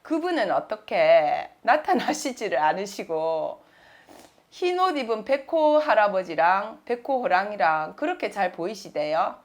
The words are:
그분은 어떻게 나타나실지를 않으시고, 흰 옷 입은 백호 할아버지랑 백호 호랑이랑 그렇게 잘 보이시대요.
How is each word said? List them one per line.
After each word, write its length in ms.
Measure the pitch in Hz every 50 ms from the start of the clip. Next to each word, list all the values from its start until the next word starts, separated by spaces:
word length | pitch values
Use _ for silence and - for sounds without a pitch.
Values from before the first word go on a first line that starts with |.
그분은 500 | _ - 311 320 320 370 349 294 220 180
어떻게 960 | 143 139 - - 214 214 - - 226 185 160 156 165 165 151 147 143 - - - _ _
나타나실지를 960 | _ 220 262 302 302 - 370 233 - - 302 302 - 277 247 - 226 190 165
않으시고, 1040 | 160 151 156 160 185 202 196 - - 196 - 165 156 160 160 160 156 151 - - - _ _ _ _ _ - - - _ - - - - - _ _ _ _
흰 280 | - - 370 359 359 359
옷 180 | 370 370 320
입은 280 | 285 247 220 226 214 202
백호 540 | - 269 285 277 - 339 320 302 302 302 302
할아버지랑 1000 | 302 294 220 214 208 202 190 190 185 170 160 151 160 175 190 196 208 220 226 - _
백호 360 | - 240 240 - - 269 254
호랑이랑 760 | 247 180 180 185 196 208 208 196 185 160 160 156 156 160 -
그렇게 340 | - 294 330 359 359 - 208
잘 220 | 202 202 196 180
보이시대요. 840 | 180 - 165 190 - 190 - - - 151 151 151 156 165 190 220 254 - _